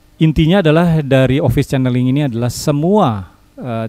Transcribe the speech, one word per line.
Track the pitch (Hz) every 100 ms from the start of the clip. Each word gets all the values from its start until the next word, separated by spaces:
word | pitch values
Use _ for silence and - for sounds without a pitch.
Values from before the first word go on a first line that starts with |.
| _ -
Intinya | 160 147 156 185
adalah | 156 156 175 160
dari | 139 131 131 135
office | 135 135 131
channeling | 135 127 123 127
ini | 139 143
adalah | 113 120
semua, | - 156 143 165 208 156 104 90 _ _ -
eh, | 147 113